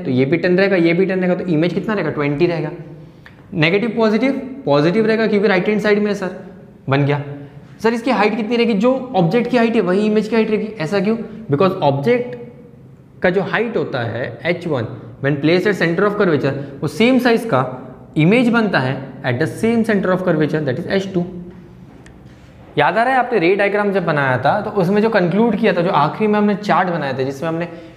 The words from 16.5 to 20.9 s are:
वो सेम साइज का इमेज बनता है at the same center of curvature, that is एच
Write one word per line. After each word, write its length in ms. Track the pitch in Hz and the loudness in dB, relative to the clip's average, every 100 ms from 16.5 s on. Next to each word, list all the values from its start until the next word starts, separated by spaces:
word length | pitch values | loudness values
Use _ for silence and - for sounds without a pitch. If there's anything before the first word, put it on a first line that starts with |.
| 139 - - | -4 -8 -8
वो 60 | 156 | -4
सेम 300 | - 233 254 | 2 4 4
साइज 260 | 240 226 | 4 2
का 200 | - 131 131 - - - - 156 | 0 0 -2 -8 -16 -20 -6 2
इमेज 320 | 156 240 233 | 4 4 4
बनता 300 | 233 208 165 | 2 2 0
है 180 | 131 135 - - | -2 -4 -10 -8
at 180 | 135 120 | -4 -2
the 80 | 160 | -2
same 280 | - 226 233 | -2 0 2
center 300 | 226 202 180 | 2 0 0
of 80 | 185 | 0
curvature, 400 | 185 156 151 156 | 0 0 0 0
that 160 | 139 160 | -2 -4
is 80 | |
एच 240 | 202 | -2